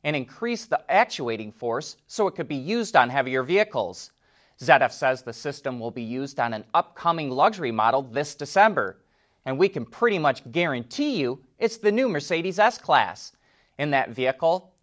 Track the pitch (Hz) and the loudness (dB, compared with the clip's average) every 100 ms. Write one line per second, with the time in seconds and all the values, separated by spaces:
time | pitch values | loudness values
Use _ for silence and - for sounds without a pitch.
0 | - 151 123 - 233 233 - 139 - 190 | -4 -4 -6 -6 -6 -6 -4 -4 2 2
1 | 240 - 120 113 107 - 120 120 160 - | 2 -2 -4 -4 -8 -8 -4 -4 -6 -16
2 | - - 196 - 151 139 147 233 208 151 | -8 -2 -2 -2 -6 -6 -4 -4 2 4
3 | 120 139 127 131 127 190 208 127 90 92 | 4 2 0 -2 0 0 0 -2 -4 -8
4 | - _ _ _ _ - 131 143 127 - | -18 _ _ _ _ -2 4 6 4 0
5 | 135 127 117 113 147 - 135 123 113 123 | -2 -2 -6 -10 -8 -8 -8 -8 -8 -8
6 | 113 127 135 139 117 110 - 165 - - | -8 -8 -6 -4 -4 -4 -2 0 0 -2
7 | 170 165 143 127 196 196 135 110 113 135 | -2 -2 -2 2 2 2 -2 2 2 2
8 | 131 127 147 - 143 190 220 156 98 - | 0 -4 -4 -8 0 4 4 4 -4 -6
9 | _ _ _ _ 131 135 196 160 113 - | _ _ _ _ -4 0 2 0 -10 -2
10 | 233 190 147 - 123 160 170 123 120 - | 0 2 0 0 -4 -2 0 -2 -6 -4
11 | 294 220 123 135 _ - 220 - 208 220 | -2 0 -2 -4 _ -2 -2 0 2 2
12 | 262 151 143 170 180 180 220 - - 139 | 2 0 -2 -2 0 2 2 2 2 2
13 | 95 - - _ _ _ _ - 147 135 | 2 -4 -16 _ _ _ _ -6 0 0
14 | - 117 127 - 165 180 - _ | 0 0 0 2 0 0 -4 _